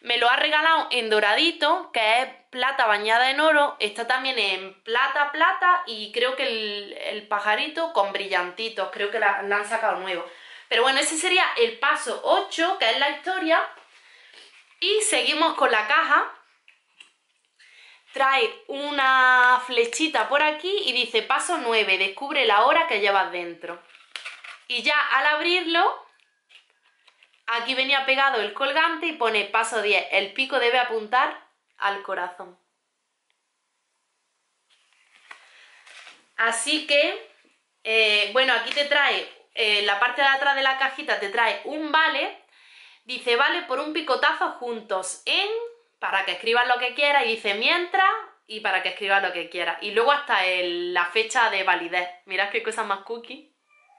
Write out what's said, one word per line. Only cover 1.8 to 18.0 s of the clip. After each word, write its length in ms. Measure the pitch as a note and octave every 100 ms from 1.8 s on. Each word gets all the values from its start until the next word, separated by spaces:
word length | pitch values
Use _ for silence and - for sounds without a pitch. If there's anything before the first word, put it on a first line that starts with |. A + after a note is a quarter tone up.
| F4+
que 300 | A#3+ G#3+ A#3
es 60 | C4 - _
plata 360 | B3 B3+ C#4 A#3
bañada 440 | G#3 G#3+ A#3 B3+
en 80 | C#4
oro. 380 | D#4 D4+ C#4+ -
Está 300 | G#3+ G#3 A3+
también 320 | B3+ C4+ B3
en 420 | G3+ F#3+ F#3+ F#3+
plata, 480 | - A#3 C#4 C#4+ C#4+
plata 540 | D4+ E4+ F#4 F4+ F4+ A#3
y 240 | A3 G#3
creo 240 | A#3 B3
que 140 | C4 C4
el, 440 | A3+ G#3+ G#3 G3+
el 340 | - - G#3+ G#3
pajarito 640 | G#3 G#3 G#3+ D4 D4+ E4
con 200 | A3+ G3+
brillantitos. 760 | G3 G3+ F#3 F3+ F3+ A3+ A3 F#3
Creo 220 | - G3+
que 80 | A3
la, 220 | G#3 G3
la 160 | G3+ G#3
han 100 | G#3
sacado 320 | A3+ A3 F3+
nuevo. 260 | F#3 F3 E3+ - - - -
Pero 140 | A3+
bueno, 160 | B3+ C4+
ese 180 | D4+ D#4+
sería 280 | F4+ F4+ E4 -
el 200 | A#3 A3+
paso 420 | C#4+ D4+ B3+ G3
ocho, 520 | - F4+ G4 - E4+ F#4+
que 100 | A3+
es 80 | B3
la 120 | C#4+
historia. 500 | D4+ - F#4 D#4+ E4 - - - _ _ - - - - - _ _
Y 200 | F4+ G#4+
seguimos 520 | G#4+ C4+ B3 D4+ D#4+
con 160 | - B3+
la 160 | A3 G#3+
caja. 480 | D4+ D4 D4 A#4 - _ _ _ _ _ _ - _ _ _ _ _ - - - -